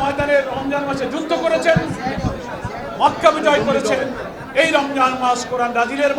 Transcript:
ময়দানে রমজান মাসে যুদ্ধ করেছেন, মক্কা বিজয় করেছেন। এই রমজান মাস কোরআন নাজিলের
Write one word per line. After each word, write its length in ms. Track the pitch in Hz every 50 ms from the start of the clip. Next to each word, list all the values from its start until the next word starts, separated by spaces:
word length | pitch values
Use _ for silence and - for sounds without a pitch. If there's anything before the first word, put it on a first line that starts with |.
| 277
ময়দানে 340 | 277 277 277 285 294 285 277 269 262 254
রমজান 320 | 262 269 277 285 277 277 277
মাসে 140 | 269 269 262 - -
যুদ্ধ 200 | 320 311 - 339 302 330
করেছেন, 340 | 330 320 320 320 330 320 - 330 311 277 - 247 254 262 - - - - - - - - - - - - - - - - -
মক্কা 300 | 240 294 269 - - 330 302
বিজয় 260 | 311 - 302 294 - - 254
করেছেন। 340 | 269 277 - 214 - 262 262 262 - - - - - - - - - 262 320
এই 60 | 320 311 285
রমজান 340 | 277 269 277 269 254 254 262 254 254
মাস 160 | 247 247 240 247 -
কোরআন 200 | 247 254 240 240 233 233
নাজিলের 340 | 240 226 269 277 294 277 277